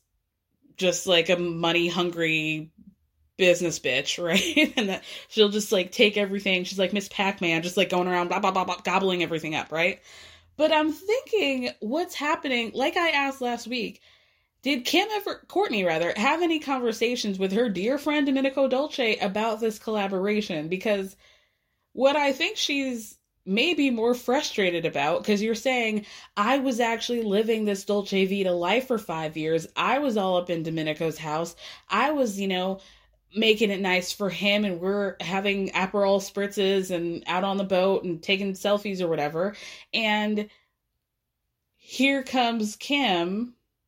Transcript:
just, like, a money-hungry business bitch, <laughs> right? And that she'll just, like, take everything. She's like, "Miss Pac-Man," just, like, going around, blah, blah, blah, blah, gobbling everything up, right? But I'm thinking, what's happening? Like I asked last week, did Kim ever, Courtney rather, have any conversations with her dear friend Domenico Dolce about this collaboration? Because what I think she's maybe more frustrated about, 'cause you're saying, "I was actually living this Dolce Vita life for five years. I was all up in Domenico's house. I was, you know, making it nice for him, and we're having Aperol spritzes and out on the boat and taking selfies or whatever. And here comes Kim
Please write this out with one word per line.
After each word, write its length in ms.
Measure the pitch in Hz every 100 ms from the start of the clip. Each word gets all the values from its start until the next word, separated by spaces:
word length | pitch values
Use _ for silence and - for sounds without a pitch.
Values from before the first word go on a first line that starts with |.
| _ _ _ _ _ _ _ -
just, 320 | 185 175 -
like, 220 | 175 165
a 80 | 175
money-hungry 1300 | 175 165 170 170 170 170 175 170 165 160 156 156 160 - - - _ _ _ -
business 440 | 185 175 175 156
bitch, 440 | 147 127 - -
<laughs> 0 |
right? 500 | 175 180 - 302 - -
And 120 | 208
that 140 | 143 - - -
she'll 220 | - 208
just, 220 | 208 208
like, 200 | 202 180
take 260 | - 214 208
everything. 480 | 202 196 196 185 185
She's 120 | 190
like, 160 | 185
"Miss 140 | 202 202
Pac-Man," 540 | - 196 202 170 165
just, 140 | 175 185
like, 120 | 180
going 180 | 180 180
around, 200 | 180 175
blah, 120 | 180
blah, 120 | 202
blah, 120 | 190
blah, 160 | 180 175
gobbling 400 | - 185 190 180
everything 320 | 160 165 151 151
up, 160 | -
right? 300 | 156 175 196 - - - - _ -
But 160 | 311
I'm 200 | 311 311
thinking, 800 | 311 381 494 539 440 285 262 247 -
what's 340 | 214 285 349
happening? 580 | - 294 311 302 247 226 -
Like 200 | 285 349
I 140 | 339
asked 320 | 294 277 262
last 260 | 247 240 220
week, 340 | 247 196 - _ _ _ _ _ _
did 240 | 262 285 247
Kim 220 | 330 415
ever, 280 | 427 392 - -
Courtney 360 | 339 403 214
rather, 300 | 180 160 170 208
have 280 | 240 320
any 160 | 349 320
conversations 800 | 311 262 240 220 233 247 220 190
with 140 | 190
her 160 | 196 247
dear 280 | 180 208 285
friend 280 | 302 302 294
Domenico 420 | 269 269 269 269
Dolce 500 | 262 302 - 233 208
about 420 | 202 202 226 220
this 200 | 226 214
collaboration? 880 | - 214 196 190 196 208 208 165 156
Because 480 | 185 220 202 190 - _ _ _ _ _ _ _
what 220 | - 262 294
I 180 | 285
think 240 | 269 349 440
she's 600 | - 285 262 240 214 - _ _ -
maybe 420 | 196 220 302 277
more 240 | 233 226
frustrated 720 | 247 - 269 294 - 190 175 165
about, 380 | 147 143 170
'cause 180 | 208 208
you're 140 | 220 220
saying, 500 | 262 254 226 214 208 - - -
"I 220 | 233 277
was 240 | 269 233
actually 400 | 233 226 - 240
living 420 | 220 196 220 220
this 220 | 208 196 -
Dolce 400 | 202 196 196 190
Vita 260 | 202 185
life 360 | 175 175 226 262
for 100 | 226
five 400 | - 160 156 160
years. 300 | 156 165 165 -
I 240 | 180 254
was 180 | 294 214
all 180 | 190 180
up 140 | 180
in 140 | 170
Domenico's 540 | 160 160 156 156 165 156
house. 380 | 160 151 175 - - - -
I 220 | 202 269
was, 260 | 302 247 196
you 100 | 196
know, 320 | 185 185 190 - - _ _ _
making 380 | 202 220 214 220
it 80 | 190
nice 320 | 190 180 180
for 180 | - 202
him, 360 | 170 202 208 208
and 160 | 170
we're 340 | 185 202 196 -
having 480 | 165 190 202 196 190
Aperol 500 | 170 185 208 196 196
spritzes 720 | 196 - 202 202 190 196 190
and 320 | 175 170 170 -
out 200 | 175 196
on 100 | 196
the 60 |
boat 400 | 196 185 190 190
and 180 | 185 165
taking 300 | - 196 202
selfies 460 | 190 202 202 208 185
or 80 | 175
whatever. 480 | 156 147 160 190 208 - - -
And 560 | - 220 214 214 208 208 _ _ _ _ _ _ _ _ _ _ _ _ _
here 460 | - - 269 277
comes 520 | 262 254 240 233 214 -
Kim 800 | - 285 254 175 175 196 247 - _ _